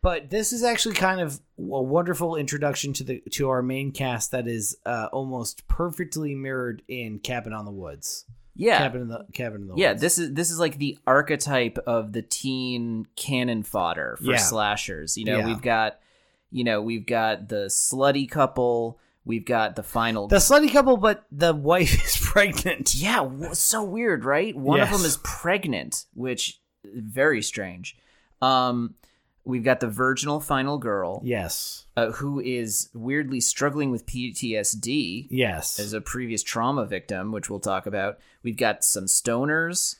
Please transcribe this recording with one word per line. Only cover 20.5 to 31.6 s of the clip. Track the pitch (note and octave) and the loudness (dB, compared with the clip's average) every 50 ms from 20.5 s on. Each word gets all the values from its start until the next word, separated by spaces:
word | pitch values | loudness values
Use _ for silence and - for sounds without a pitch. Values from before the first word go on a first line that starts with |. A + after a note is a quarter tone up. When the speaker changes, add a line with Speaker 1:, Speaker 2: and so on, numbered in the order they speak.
| C4+ D4 D4+ C#4+ | 8 8 8 8
Speaker 1:
couple, | A3+ C#4+ C#4 C4 B3+ A3 | 6 6 8 8 6 6
but | F#3+ A3 G#3 - _ _ | 6 2 2 2 _ _
the | - C#3+ E3+ E3+ D#3+ | -2 2 4 4 4
wife | D3+ C#3 D3 E3+ F#3 F3+ - - | 4 4 4 4 6 6 6 6
<laughs> | - - | 6 6
is | - - - | 4 2 0
pregnant. | - - - G#3 G3+ G3+ - - - F3+ E3+ - C3 - - | 0 4 6 6 6 6 4 0 0 -2 -2 0 0 0 0
Speaker 2:
Yeah, | B2+ D#3 G3+ A#3 A#3 | 2 2 2 2 2
w-, | D3 C3 C3 C3+ D#3+ E3 D#3+ | 0 0 -4 -8 -8 -4 -2
so | - - - - A3 G#3+ | 0 2 2 2 0 0
weird, | G3 F3 A3+ A#3+ A3+ F3+ C3+ G#2+ | -2 -4 -2 0 2 0 0 2
right? | C3 C#3+ D3+ F#3 A3 F3+ | 0 2 2 2 0 -4
One | C3 C3+ C3+ D3 C#3+ | -2 0 2 4 4
of | C3 - | 4 4
Speaker 1:
Yes. | G3+ G3+ | 4 2
Speaker 2:
them | F3+ | 2
is | D#3+ C#3 - - | 2 0 -2 -4
pregnant, | - - - - E3+ F#3 G#3 - E3+ B2 F2+ C2+ - - - - _ _ | -10 -10 -6 0 0 0 0 0 -2 -4 -4 -4 -6 -8 -8 -8 _ _
which, | - A#2+ C3 B2 - - - - _ _ _ _ _ _ | -8 -4 -4 -4 -4 -4 -6 -6 _ _ _ _ _ _
very | G2+ G2 B2 A2+ G#2+ G2 C3 C#3 D#3 D3 A2+ | -16 -12 -12 -10 -8 0 2 2 4 2 2
strange. | G#2 - - - G2 F#2 F2+ F2+ F2+ - - _ _ _ _ _ _ _ _ _ | -2 -4 -6 -6 -8 -8 -8 -12 -14 -16 -16 _ _ _ _ _ _ _ _ _
Um, | - C3 C3 C3 B2+ B2+ B2 A#2+ A#2+ A#2 - _ _ _ _ _ _ _ _ _ _ | 2 4 4 4 4 2 0 -2 -2 -4 -8 _ _ _ _ _ _ _ _ _ _
we've | - B2+ B2+ A2+ | -6 -4 0 2
got | C3+ B2+ B2+ | 2 2 4
the | - A#2 | 2 -4
virginal | G#2 G2 C3 C3 C3 B2 C3+ D3 D3 D3+ | 0 0 2 2 2 0 -2 -2 -2 -4
final | C#3+ - D3 C3+ C3 C#3 D3 D3 | -2 0 0 0 0 0 -2 -4
girl. | A#2+ A#2 G#2 G2+ F#2 F2 F#2+ - - | -2 -2 -2 -2 -2 -4 -4 -6 -4
Speaker 1:
Yes. | B2 A#2+ G#2+ F2+ E2 - - | -4 -2 -2 -2 -4 -6 -6